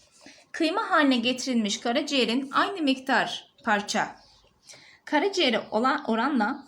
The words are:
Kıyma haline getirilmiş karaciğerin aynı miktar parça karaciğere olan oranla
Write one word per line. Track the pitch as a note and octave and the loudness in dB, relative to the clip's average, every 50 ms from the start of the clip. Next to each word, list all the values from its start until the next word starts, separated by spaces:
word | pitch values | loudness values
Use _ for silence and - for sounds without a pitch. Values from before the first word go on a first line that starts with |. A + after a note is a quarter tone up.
| _ _ _ - - - - - - _ - | _ _ _ -20 -20 -20 -20 -20 -20 _ -4
Kıyma | - E4 D#4 F4 A4 G#4+ F#4+ | -2 0 0 0 -2 -2 0
haline | F#4 E4 D4+ C#4 C4 | 2 4 4 4 4
getirilmiş | A#3+ A3 B3 B3+ B3+ - C4+ B3+ A#3 A3 G3+ G3+ - | 2 2 0 -2 -2 -4 -2 0 0 0 0 -4 -4
karaciğerin | - A#3+ A#3 C#4+ D4+ C#4+ C#4 C4+ A#3+ G#3+ A3+ C4+ C4+ - - | -2 -2 -2 0 -2 0 0 0 2 2 0 -2 -4 -2 0
aynı | C4+ E4 G4+ G4+ F#4+ D#4 | 0 0 0 -2 -2 0
miktar | C#4 C4 C4 - - C4 G#3+ F3+ B3 - - - _ _ _ - | 0 0 0 0 0 2 2 2 0 -4 -10 -12 _ _ _ -2
parça | A#3+ G#3 G3+ G3+ - - G#3 D#3 - - - - _ _ _ _ _ _ _ _ - - - - - - _ _ | 0 0 0 0 -2 -2 -2 -2 -2 -6 -14 -20 _ _ _ _ _ _ _ _ -20 -20 -20 -20 -20 -20 _ _
karaciğere | - - D4+ D#4+ G4+ G4 F#4 E4 C4 A3 G#3 - - | -2 0 0 2 2 2 2 2 2 2 0 -2 -2
olan | - G#3+ A#3+ C4 A#3+ G3 - | -2 0 2 2 0 0 -2
oranla | - A3+ A3 A#3 C#4 D#4+ A#3+ G#3 G#3+ C4 - - | -2 -2 0 0 0 2 0 0 0 -2 -6 -10